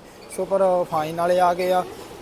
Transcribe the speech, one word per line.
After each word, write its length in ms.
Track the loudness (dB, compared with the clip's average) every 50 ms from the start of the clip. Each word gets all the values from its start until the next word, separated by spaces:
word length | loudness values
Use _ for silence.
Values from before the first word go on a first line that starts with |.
| -8 -10 -20 -20 -20 -12 -8
ਸੁਪਰ 500 | -8 -4 0 0 2 2 4 2 2 0 0
ਫਾਈਨ 240 | -2 -2 -2 -2 -2
ਵਾਲੇ 240 | -2 0 2 4 4
ਆ 140 | 4 4 4
ਗਏ 180 | 2 0 2
ਆ। 120 | 2 0 0 -2 -8 -14 -16 -16 -16 -12